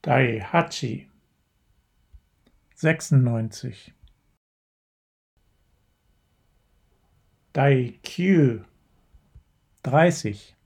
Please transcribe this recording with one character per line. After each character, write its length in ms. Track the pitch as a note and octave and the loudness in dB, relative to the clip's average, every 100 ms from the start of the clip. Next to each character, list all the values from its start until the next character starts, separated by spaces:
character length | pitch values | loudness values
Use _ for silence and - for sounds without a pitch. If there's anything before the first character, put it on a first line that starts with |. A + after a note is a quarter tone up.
第 360 | - B2+ B2+ A2+ | 0 2 2 -2
八、 720 | G2 E3+ E3 - B2 - - _ _ _ _ _ _ _ _ _ _ - _ _ _ _ _ _ | -2 -2 -2 -8 -8 -10 -14 _ _ _ _ _ _ _ _ _ _ -20 _ _ _ _ _ _
sechsundneunzig。 1160 | D#3+ D#3+ - C#3 B2 A#2 A2+ - B2 G#2 - _ - _ _ _ _ _ _ _ _ _ _ _ _ _ _ _ _ _ _ _ _ _ _ _ _ _ _ _ _ _ _ _ _ _ _ | -2 -2 2 2 2 -2 -6 -10 -14 -16 -20 _ -20 _ _ _ _ _ _ _ _ _ _ _ _ _ _ _ _ _ _ _ _ _ _ _ _ _ _ _ _ _ _ _ _ _ _
第 460 | - C#3 C3+ A#2+ - | 0 2 2 0 -10
九、 640 | - - F3+ F#3 C3+ G#2+ - _ _ _ _ _ _ - _ _ _ _ | -14 -4 2 4 4 0 -12 _ _ _ _ _ _ -20 _ _ _ _
dreißig。 720 | - C#3+ E3+ E3 G#2+ G2+ - _ | 0 2 4 2 -8 -10 -16 _